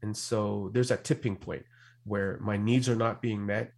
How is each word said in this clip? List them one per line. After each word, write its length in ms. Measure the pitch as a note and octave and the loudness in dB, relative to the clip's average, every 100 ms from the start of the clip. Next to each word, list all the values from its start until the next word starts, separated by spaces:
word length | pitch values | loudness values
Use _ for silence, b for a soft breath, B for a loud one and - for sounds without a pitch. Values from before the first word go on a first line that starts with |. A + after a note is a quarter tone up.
And 140 | G#2+ G#2+ | -6 -6
so 540 | - A2+ G#2 G#2 G2 | -2 0 0 -2 -2
there's 160 | A2+ B2 | 2 2
that 140 | A#2+ | 2
tipping 320 | - C#3 A#2 G2 | 0 0 0 -4
point 280 | - D#2+ - b b b | -6 -10 -10 b b b
where 360 | - G#2 G2 F#2 | -4 -2 -2 -2
my 160 | G#2 G#2 | -2 0
needs 320 | G#2+ B2 B2 | 4 4 4
are 60 | A2+ | 2
not 260 | A2+ G#2+ | 2 0
being 240 | A#2+ G#2+ G2+ | -2 -2 -2
met 260 | G#2 - | -2 -4